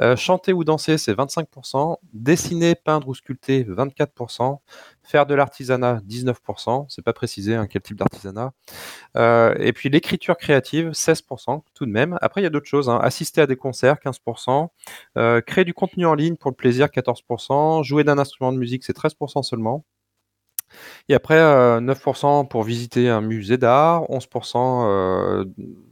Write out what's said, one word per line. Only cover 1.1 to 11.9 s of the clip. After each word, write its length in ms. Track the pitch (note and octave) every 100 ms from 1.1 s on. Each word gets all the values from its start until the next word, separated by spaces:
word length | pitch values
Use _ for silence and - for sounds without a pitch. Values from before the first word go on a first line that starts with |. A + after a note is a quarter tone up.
vingt-cinq 340 | G2+ C#3 E3 D#3
pour 160 | C3+
cent. 360 | - C3+ D#3 - _
Dessiner, 640 | G#2+ B2+ E3+ - E3+ E3+
peindre 340 | E3+ D#3+ D3+ C3+
ou 60 |
sculpter, 480 | B2 - B2+ - C3+ A2
vingt-quatre 460 | F#2 C#3 - C#3+
pour 180 | - A#2+
cent. 300 | - B2+ C#3+ _ - - _
Faire 220 | _ D3
de 100 | C#3
l'artisanat, 640 | C#3+ C3+ - B2+ B2+ B2 A2+
dix-neuf 360 | G2 A#2+ B2+ A#2
pour 200 | - -
cent. 260 | A2+ C3 C#3
C'est 100 | -
pas 140 | A#2
précisé, 400 | - A#2+ - G2+
hein, 120 | A2+ G#2
quel 140 | G2
type 160 | - G#2
d'artisanat. 560 | G2 - G2 G2+ C3 - - - - - - A#2+
Euh, 380 | A#2 A#2 A2+ -
et 140 | A2+
puis 160 | - C#3
l'écriture 480 | D3 - F#3 - E3+
créative, 560 | - C3+ - D3+ E3
seize 300 | D3 - D#3+
pour 180 | - C3
cent 240 | - D3+ -
tout 140 | -
de 40 | B2+